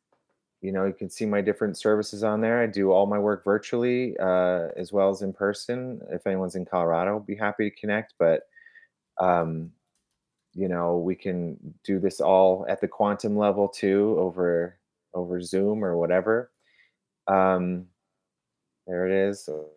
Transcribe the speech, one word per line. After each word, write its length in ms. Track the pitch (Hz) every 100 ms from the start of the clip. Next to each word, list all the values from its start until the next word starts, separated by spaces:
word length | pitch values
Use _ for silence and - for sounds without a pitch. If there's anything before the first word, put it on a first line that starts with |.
| _ _ _ _ _ _
you 100 | 95
know, 140 | 95 95
you 80 |
can 160 | 95 95
see 160 | - 107
my 160 | 101
different 360 | 98 101 107 85
services 460 | 107 107 104 101
on 180 | 107 107
there. 200 | 113 120
I 60 | 113
do 240 | 98 95
all 140 | 95 101
my 120 | 104
work 240 | 104 101
virtually, 760 | 101 104 - 120 123 123 123 -
uh, 500 | 92 92 90 90 85 -
as 140 | 87
well 160 | 101 98
as 120 | 98
in 120 | 98
person. 680 | 95 101 101 - 123 127 120 -
If 160 | 87 101
anyone's 280 | 95 92 92
in 100 | 87
Colorado, 520 | 92 85 82 92 107
I'd 80 | 104
be 100 | 104
happy 340 | 104 107 104
to 60 | -
connect, 400 | 107 104 110 -
but, 300 | 82 80 - _ - - _ _ _ -
um, 520 | 92 87 82 80 85 - _ _ _ _ _ _ _
you 140 | 92 95
know, 280 | 87 87 87
we 180 | 87 90
can 600 | 98 90 85 - 73 -
do 160 | - 95
this 220 | 92 -
all 440 | 82 95 95 92 -
at 120 | 98
the 60 | 101
quantum 480 | - 101 101 110 104
level 320 | 104 98 101
too, 460 | - 98 98 104 87
over, 580 | 92 87 87 85 87 - _ _ _
over 280 | 90 87 90
Zoom 420 | 87 95 101 107 95
or 120 | 85
whatever. 540 | 85 90 98 113 127 _ _ _ _ _ _ _ -
Um, 600 | 98 95 92 90 90 90 _ _ _ _ _ _ _ _ _ -
there 200 | 90 92
it 220 | 95 98
is, 200 | 101 - 76 76